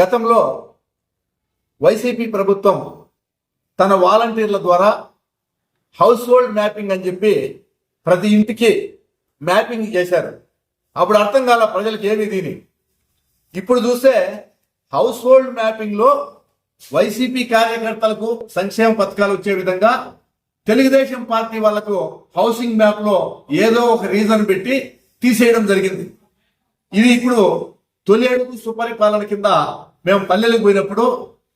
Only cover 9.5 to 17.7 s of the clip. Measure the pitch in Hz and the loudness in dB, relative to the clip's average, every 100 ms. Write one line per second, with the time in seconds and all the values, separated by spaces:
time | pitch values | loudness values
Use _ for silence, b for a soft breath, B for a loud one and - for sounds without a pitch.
9.5 | 190 220 233 214 180 175 175 - - _ | 0 0 -6 -4 -4 0 -2 -4 -12 _
10.5 | _ _ _ _ - 180 208 208 269 254 | _ _ _ _ -4 2 2 2 0 2
11.5 | 240 214 185 214 214 202 214 208 190 160 | 2 2 0 -4 -4 -4 -2 -2 -4 -8
12.5 | - _ _ _ _ _ _ _ _ _ | -12 _ _ _ _ _ _ _ _ _
13.5 | 180 190 247 226 240 262 226 185 208 - | -14 -2 0 0 2 2 2 0 -6 -16
14.5 | _ _ _ _ 139 226 - 247 262 254 | _ _ _ _ -2 -2 -2 4 4 4
15.5 | 233 220 220 214 208 240 277 285 - _ | -4 -4 -4 -8 0 2 2 -4 -16 _
16.5 | _ _ _ - 143 220 214 254 254 240 | _ _ _ -6 -2 -2 -2 -4 -4 -2
17.5 | 226 226 | 0 0